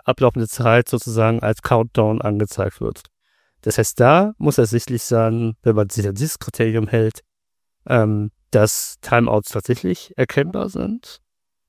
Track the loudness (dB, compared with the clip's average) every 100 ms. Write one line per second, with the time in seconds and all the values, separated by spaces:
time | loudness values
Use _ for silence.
0 | -4 2 2 2 -6 -2 2 4 2 -4
1 | -4 0 2 2 -2 -4 0 0 0 0
2 | 0 0 -2 -2 -2 -2 -6 -4 -8 -8
3 | -16 _ _ _ _ _ -4 0 -2 2
4 | 4 6 4 0 -2 2 2 0 -2 -6
5 | 0 0 2 0 -4 -2 0 2 0 -2
6 | -4 -2 -6 -6 -12 -2 0 0 0 0
7 | 0 -2 _ _ _ _ _ _ 0 2
8 | 2 0 -4 _ _ 2 2 0 -8 -14
9 | -2 0 2 0 -2 -8 -4 -4 -2 -6
10 | -8 -4 -2 0 -2 -4 -6 -6 -6 -8
11 | -12 -20 _ _ _ _